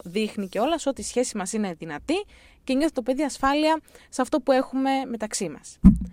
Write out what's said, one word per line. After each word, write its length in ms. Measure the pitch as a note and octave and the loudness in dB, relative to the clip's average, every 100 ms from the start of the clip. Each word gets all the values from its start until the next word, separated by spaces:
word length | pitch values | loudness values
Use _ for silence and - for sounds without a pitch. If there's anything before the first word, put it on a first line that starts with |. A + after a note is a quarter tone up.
δείχνει 440 | F3+ F#3 G#3+ - F#3+ | -2 -2 -2 -4 -6
κιόλας 380 | F#3+ B3+ E4 C#4 | -2 0 0 -2
ότι 160 | B3 | -4
η 20 | |
σχέση 340 | G3+ B3 B3+ G#3 | -4 -2 -2 -4
μας 160 | F#3 | -4
είναι 220 | A3 G3+ E3 | -2 -4 -6
δυνατή 480 | D#3+ D3 - F4 G#4 - - - | -10 -10 -2 -2 -4 -16 -20 -14
και 100 | - | -2
νιώθει 200 | C4 D#4 | 0 0
το 80 | C4 | 0
παιδί 220 | A#3 C4 | -2 -2
ασφάλεια 560 | D4 - C4+ D4 D#4 D#4 - - - | -2 0 0 2 2 0 -4 -20 -12
σε 120 | - | -4
αυτό 180 | B3 D#4 | 0 0
που 120 | C4 | 2
έχουμε 380 | C4 C4 C4 C4+ C4+ C4+ | 2 2 0 0 0 -2
μεταξύ 420 | A#3 A3 - F3 | -6 -6 -4 -6
μας. 300 | C#3 - - - - - | -8 -16 6 6 6 -2